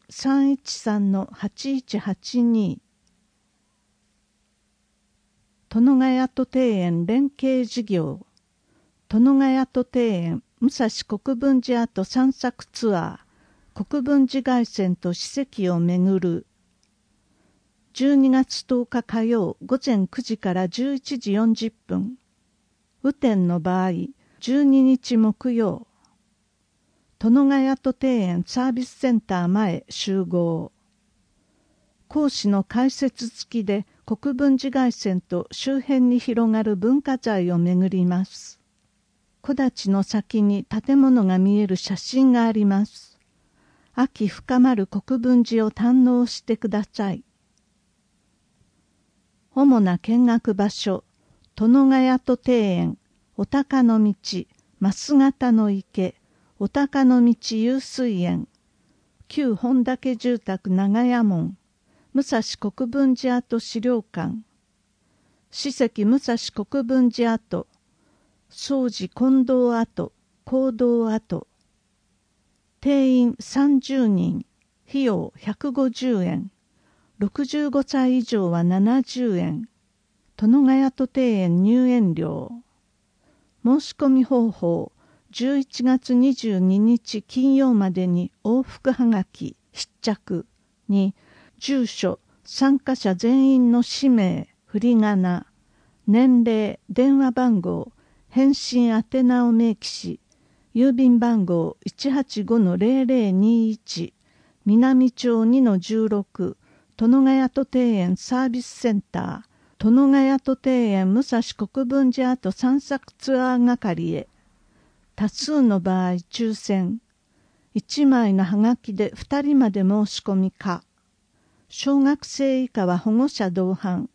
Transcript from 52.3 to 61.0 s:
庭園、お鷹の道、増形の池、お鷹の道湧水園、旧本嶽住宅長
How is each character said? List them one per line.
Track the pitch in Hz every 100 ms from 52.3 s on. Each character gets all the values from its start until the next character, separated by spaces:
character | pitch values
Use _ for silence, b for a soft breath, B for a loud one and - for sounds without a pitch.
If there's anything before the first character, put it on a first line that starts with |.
| 247
庭 | - 247
園、 | 208 175 170 - _ _ _ -
お | 202
鷹 | - - 269
の | 240 220
道、 | 214 196 - 185 - _ _ -
増 | 196 190 - 285
形 | 269 - 247
の | 220 214
池、 | 196 - - 185 - _ _ _ -
お | 202
鷹 | 277 277 277
の | 254 254
道 | 240 226 - 226
湧 | 233 262
水 | - - 247 196
園、 | 175 170 - _ _ _ _ _ _ _ -
旧 | - 269
本 | 208 240 262
嶽 | 233 254 262 233
住 | 247 240
宅 | - 190 202
長 | 185 196 214